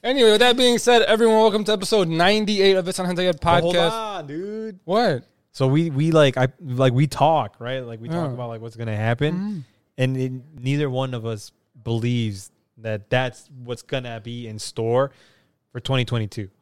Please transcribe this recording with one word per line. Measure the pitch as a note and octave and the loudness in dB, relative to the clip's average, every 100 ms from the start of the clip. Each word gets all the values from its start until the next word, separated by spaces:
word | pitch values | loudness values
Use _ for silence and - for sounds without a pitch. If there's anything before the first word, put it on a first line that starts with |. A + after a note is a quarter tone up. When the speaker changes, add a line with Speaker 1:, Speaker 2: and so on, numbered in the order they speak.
Speaker 1:
Anyway, | A3+ C4+ A3+ | 0 4 6
with | G#3+ | 6
that | B3 B3 | 4 4
being | B3 A#3+ | 4 4
said, | - A#3+ | 4 4
everyone, | A3 G#3+ A3+ A3 | 4 4 4 6
welcome | A3 G3+ G#3 | 4 2 0
to | |
episode | G#3+ F#3 A3 F3 | -2 0 0 2
ninety-eight | D#3+ F3 G#3+ G#3 G#3 G3 F#3+ | 2 2 2 0 2 4 4
of | F3 | 0
It's | F#3 | -4
Not | F3+ | -4
Hentai | F3 | -2
Yet | F3+ E3+ | -2 0
Speaker 2:
But | E3+ E3+ | 2 2
hold | E3+ F3 | 2 0
Speaker 1:
podcast. | E3+ | 0
Speaker 2:
on, | A3+ A3 G3 D3 | -2 -8 -10 -10
dude. | D3+ G3 G#3+ A3 F#3 - | -10 -10 -10 -10 -14 -4
Speaker 1:
What? | G3 A#3+ C3+ - _ _ | -2 0 -2 -8 _ _
Speaker 2:
So | - C3 | -2 0
we, | C#3+ E3+ | 2 0
we, | C3+ D#3+ | 0 2
like, | D#3+ C#3+ B2+ | 6 4 4
I, | C3 - | -2 -2
like, | D#3 B2 C3 | -10 0 2
we | A#2+ D3 | 4 0
talk, | - C#3+ D#3+ G#2+ _ | 2 2 2 -2 _
right? | A#2+ C3 | -10 -8
Like, | A#2+ A2+ | -10 -14
we | A#2 | -8
talk | E3 D#3+ | -6 -6
Speaker 1:
Yeah. | |
Speaker 2:
about, | B2 A#2+ | -6 -10
like, | A2+ | -10
what's | A2+ A2+ | -14 -10
gonna | A#2 G#2+ | -6 -2
happen. | A2 A#2 D3 F3 | -2 0 0 -2
Speaker 1:
Mm-hmm. | G3+ G3 C3 _ _ - | -6 -8 -12 _ _ -4
Speaker 2:
And | C3 C3 | -2 0
it, | C3 B2+ C3 D#3 | -4 -6 -14 -10
neither | B2+ C#3+ D3 | -4 -2 -2
one | B2+ C3 | -2 -4
of | B2 A2+ | -6 -8
us | G#2+ - _ _ _ | -8 -12 _ _ _
believes | A#2 A#2 A#2 A#2+ A2+ G2 F#2+ _ _ _ | -4 -2 0 -2 -2 -6 -14 _ _ _
that | A2+ G#2+ G#2 | -10 -10 -2
that's | B2+ B2+ A2+ _ C3+ A#2+ | -2 -2 -8 _ -20 -12
what's | A#2+ | -12
gonna | - C#3 B2 A#2 | -8 -8 -8 -12
be | A2 A#2+ A#2 | -12 -12 -12
in | G#2+ | -12
store | - - A2+ A#2+ C#3 _ _ _ _ _ _ | -12 -6 -2 0 0 _ _ _ _ _ _
for | B2 | -14
twenty | - C3 A#2+ | -4 -2 -2
twenty-two. | A#2+ G#2+ - G2 _ | -4 -4 -8 -14 _